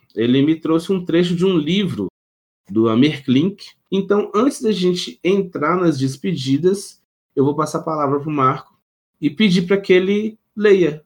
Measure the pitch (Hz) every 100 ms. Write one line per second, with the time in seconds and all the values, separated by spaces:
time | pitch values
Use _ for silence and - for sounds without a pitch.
0 | _ 101 120 135 147 160 151 165 170 190
1 | 180 165 175 170 190 175 147 196 175 104
2 | 92 - _ _ _ _ - 107 113 113
3 | 147 135 - 131 190 - - _ _ 190
4 | 190 202 202 208 269 - 226 180 180 180
5 | - - 175 196 180 139 151 180 170 131
6 | 131 - 196 143 131 143 180 196 - -
7 | _ _ _ 143 135 147 151 160 160 151
8 | 139 143 156 147 131 147 - _ _ _
9 | _ _ 165 - 214 180 180 196 196 185
10 | 185 208 220 - _ 208 208 190 156 151